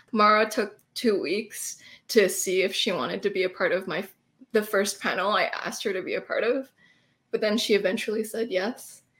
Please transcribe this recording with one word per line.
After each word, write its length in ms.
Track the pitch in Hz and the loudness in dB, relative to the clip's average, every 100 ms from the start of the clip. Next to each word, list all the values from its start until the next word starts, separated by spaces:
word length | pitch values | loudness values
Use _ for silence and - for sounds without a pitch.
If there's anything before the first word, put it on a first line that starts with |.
| - | -4
Mara 380 | 220 208 214 220 | 4 6 6 4
took 280 | 240 202 - _ | 0 -4 -8 _
two 280 | - 233 202 | -2 2 2
weeks 560 | 143 202 226 - - - - - - | 0 -4 -4 -10 -10 -12 -20 -18 2
to 180 | 226 185 | 4 4
see 360 | 196 190 185 | 2 0 2
if 100 | 185 | 2
she 180 | - 214 | 0 -2
wanted 300 | 175 123 190 | 0 -2 -2
to 60 | 202 | -2
be 140 | 185 | 0
a 60 | 185 | -2
part 220 | - 185 | 0 0
of 160 | 180 190 | 0 -2
my, 180 | 165 208 - _ _ - | -6 -8 -14 _ _ -2
the 100 | 220 | -2
first 380 | 214 202 208 - | 2 0 0 -2
panel 320 | 180 180 196 | -4 -2 0
I 140 | 196 - | 0 0
asked 380 | - 190 233 | -4 -6 -4
her 100 | 214 | -4
to 80 | 185 | -4
be 140 | - 143 | -4 -6
a 60 | |
part 220 | - - | -4 -2
of. 260 | 220 269 262 _ _ _ _ _ _ | 0 -2 -4 _ _ _ _ _ _
But 80 | 220 | -2
then 160 | 214 208 | 0 0
she 180 | - 202 | 2 2
eventually 480 | 190 208 - 214 | 2 -2 -2 -4
said 280 | 214 226 233 | -4 -6 -2
yes. 520 | 185 202 - - - _ | -2 -2 -6 -14 -20 _